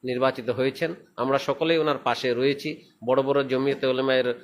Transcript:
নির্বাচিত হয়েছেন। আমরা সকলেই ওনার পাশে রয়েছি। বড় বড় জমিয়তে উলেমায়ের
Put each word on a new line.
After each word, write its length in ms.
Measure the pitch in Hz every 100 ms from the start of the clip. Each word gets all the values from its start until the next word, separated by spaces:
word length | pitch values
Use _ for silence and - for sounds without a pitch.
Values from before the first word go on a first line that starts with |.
নির্বাচিত 440 | 127 123 131 131 117
হয়েছেন। 440 | 123 131 135 165 175 - -
আমরা 220 | 127 139
সকলেই 400 | - 139 160 165
ওনার 200 | 156 131
পাশে 360 | - 117 131
রয়েছি। 480 | 120 135 139 156 147 - _ 117
বড় 160 | 131
বড় 220 | 135 139 131
জমিয়তে 380 | 127 139 135 135
উলেমায়ের 420 | 127 135 127 123 120